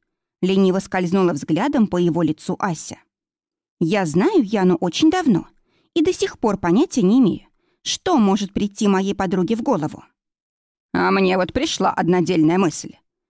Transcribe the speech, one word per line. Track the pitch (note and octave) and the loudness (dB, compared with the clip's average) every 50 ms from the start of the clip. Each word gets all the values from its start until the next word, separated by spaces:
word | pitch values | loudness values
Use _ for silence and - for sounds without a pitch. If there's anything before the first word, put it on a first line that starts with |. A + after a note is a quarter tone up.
| _ _ _ _ _ _ _ - | _ _ _ _ _ _ _ -4
лениво | - F#3 F#3+ F#3+ G3 F#3 F3+ F#3+ | -2 0 2 2 2 2 2 0
скользнула | - - - F#3 F3+ E3+ F3+ G3 F#3 E3+ E3+ | -4 -4 -4 -4 -2 0 0 2 2 0 0
взглядом | C#3+ - - D#3+ E3 A3+ C#4 D4+ C4+ G#3+ | -2 -4 -4 -2 -2 -2 0 0 0 0
по | F3 - F3+ | 0 0 0
его | F3 E3+ D3+ E3+ E3+ | 0 0 0 0 -2
лицу | D#3 D3+ - - - F#3 - | -2 -4 -4 -6 -8 -8 -6
Ася. | - G3 D#3+ - - - - - _ _ _ _ _ _ _ _ _ _ _ _ _ _ _ - | -6 -6 -6 -8 -10 -14 -16 -18 _ _ _ _ _ _ _ _ _ _ _ _ _ _ _ -4
«Я | E3+ D#3+ G#3 G3+ F#3 | -2 0 0 0 0
знаю | D#3+ C#3+ F3 A#3 F4+ A4 E4+ A3+ | 0 0 0 2 2 2 2 0
Яну | F#3+ A3 G3+ F#3 F#3 F3+ | 0 0 2 2 2 2
очень | - F#3 F3+ - - D#4 D#4+ | 2 0 -4 -2 2 2 2
давно | F4 F#4 F4 C#4+ G3 - - - _ _ _ _ _ _ _ _ - | 2 2 2 2 2 0 0 -6 _ _ _ _ _ _ _ _ -2
и | F4 D4+ | 0 0
до | F#4 F4+ | 0 0
сих | - G4 G4 - - | -2 -4 -6 -6 -4
пор | - G#3+ G3 | -4 -2 -2
понятия | G3 - F3 E3+ A3+ E4+ - - C4+ F3+ | -2 0 2 2 2 2 0 0 0 2
не | F3+ A3 C4+ | 4 4 4
имею, | B3 F3 - - - _ _ _ _ _ _ _ - | 4 2 0 -2 -8 _ _ _ _ _ _ _ -10
что | - - - - F#4+ F4+ | -8 -8 -6 -2 0 2
может | C4 G#3 F#3+ F#3+ F#3+ G3+ F3+ - | 2 2 2 2 0 -2 -4 -6
прийти | - G3+ G3+ - - A3 G3+ | -4 -6 -6 -4 -2 0 0
моей | G3 F#3+ F#3+ G3 G3 | 2 0 0 -2 -4
подруге | G3 G3 F#3 G3 F#3+ F3 E3 A3+ | -4 -4 -2 -2 -2 0 0 -2
в | A3 A3 | -2 -2
голову». | C#4 A#3+ E3 D3 D3 - - - _ _ _ _ _ _ _ _ _ _ _ _ _ _ _ _ _ - | -2 -2 -2 -2 -6 -8 -12 -20 _ _ _ _ _ _ _ _ _ _ _ _ _ _ _ _ _ -4
«А | - - F#3 | -2 0 0
мне | G3 G3 F#3+ F#3 F#3 | 0 2 0 0 0
вот | F#3+ - - - | 0 -2 -2 -2
пришла | B3+ C#4+ E4 - - F#3+ F3 - | -4 -4 -4 -4 -2 -2 -2 -2
одна | - F#3 E3 F#3 F3+ E3 | -2 0 0 2 2 2
дельная | D3 F3+ E3 D3+ D#3 F3 | 0 2 2 2 2 4
мысль», | F#3+ G3 D#3 - - - - - _ _ _ _ _ _ | 2 0 0 -2 -4 -10 -12 -16 _ _ _ _ _ _